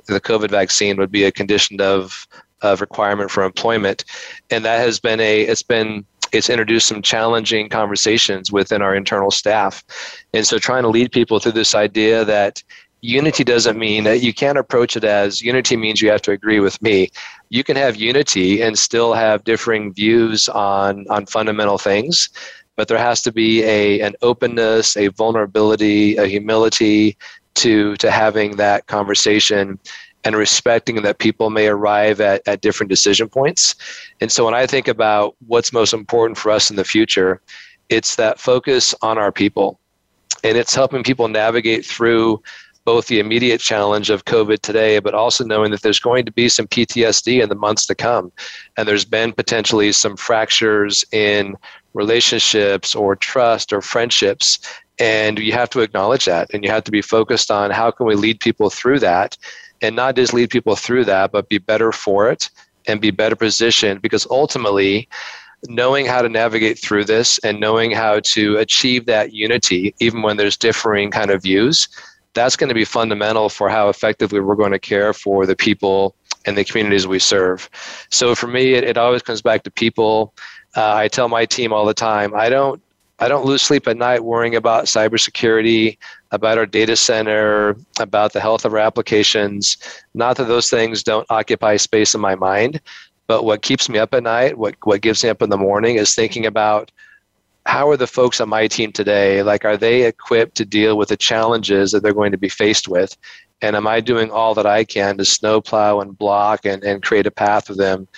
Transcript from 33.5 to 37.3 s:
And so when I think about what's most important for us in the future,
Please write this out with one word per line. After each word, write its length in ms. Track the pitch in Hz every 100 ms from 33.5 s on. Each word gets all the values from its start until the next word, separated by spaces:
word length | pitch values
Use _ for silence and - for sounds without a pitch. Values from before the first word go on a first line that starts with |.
| - - - - - - -
And 120 | 110
so 120 | -
when 100 | 117
I 120 | 117 131
think 220 | 135 127
about 480 | 110 110 104 104 - 117
what's 260 | 120 -
most 200 | 120 107
important 440 | 110 104 117 113 107
for 140 | 107
us 180 | 107 -
in 60 |
the 80 | 101
future, 580 | 92 107 110 - 92